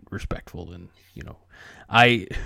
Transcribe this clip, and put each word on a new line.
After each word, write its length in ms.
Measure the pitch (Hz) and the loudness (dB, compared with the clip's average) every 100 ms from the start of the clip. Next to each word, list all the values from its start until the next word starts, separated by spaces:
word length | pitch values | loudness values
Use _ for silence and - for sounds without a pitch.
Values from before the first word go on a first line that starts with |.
| - | -12
respectful, 640 | 101 - - - 90 85 | -10 -8 -8 -10 -16 -14
and, 160 | 87 87 _ _ | -16 -20 _ _
you 80 | - | -18
know, 160 | 107 - _ - - - - | -18 -18 _ -20 -20 -20 2
I, 380 | 117 120 113 - - | 6 6 4 -4 -10